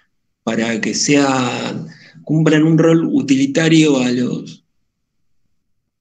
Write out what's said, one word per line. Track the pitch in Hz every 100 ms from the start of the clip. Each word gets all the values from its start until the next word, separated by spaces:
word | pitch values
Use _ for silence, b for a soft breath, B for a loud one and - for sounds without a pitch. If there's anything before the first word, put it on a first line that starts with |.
| B _ _ _
para | - 113 113 110
que | 107
sea, | 107 - 143 143 131 123 120 120 - B B B B
cumplan | - 160 160 156
un | 156 160
rol | 165 165 156
utilitario | 147 123 135 139 156 160 160 156 131
a | 123
los, | 123 123 - - - _ _ _ _ _ _ _ _ _ _ _ _ _ _